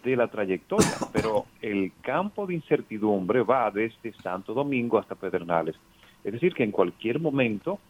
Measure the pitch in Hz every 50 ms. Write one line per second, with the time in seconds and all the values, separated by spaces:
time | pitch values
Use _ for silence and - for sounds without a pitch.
0 | - 123 131 123 117 110 - 110 104 92 92 - - _ 180 214 - - - -
1 | - - - - - 110 107 104 - - _ - - 110 104 98 95 90 _ -
2 | - 123 131 160 190 208 - - 202 185 180 160 - - 151 - - _ 110 107
3 | 104 110 104 98 92 90 107 127 110 95 127 135 117 107 95 104 110 113 - _
4 | - 113 - - - 92 90 95 101 - 113 127 143 143 135 123 120 120 117 104
5 | - - 95 - - 92 90 90 85 85 85 82 78 80 80 - _ _ _ _
6 | - - _ _ _ 101 104 120 170 180 - - 123 104 - - 95 87 - _
7 | - 110 120 147 165 156 139 139 127 117 107 98 - 165 196 - _